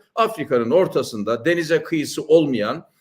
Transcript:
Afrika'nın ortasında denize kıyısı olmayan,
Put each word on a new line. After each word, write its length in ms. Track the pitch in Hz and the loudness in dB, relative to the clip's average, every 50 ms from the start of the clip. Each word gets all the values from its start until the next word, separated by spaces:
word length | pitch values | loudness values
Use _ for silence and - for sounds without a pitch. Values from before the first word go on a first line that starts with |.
| _ _ - | _ _ -2
Afrika'nın 560 | 233 226 220 220 160 139 - 131 120 117 117 | -2 -2 -2 -2 -6 -4 -2 0 0 0 2
ortasında 720 | 151 185 180 - - 147 127 - - 107 104 110 120 117 117 | 2 2 2 2 0 -2 -2 -2 -6 -6 -2 -2 -2 -2 0
denize 380 | 165 175 170 165 156 165 147 | 0 0 0 0 0 0 -2
kıyısı 400 | 156 - 170 151 135 127 - 160 | 0 -2 -4 -4 -2 -4 -6 -6
olmayan, 640 | 147 - 156 165 151 139 127 107 101 113 139 170 - _ _ _ | 2 4 4 4 4 4 0 -2 -2 -2 -4 -6 -10 _ _ _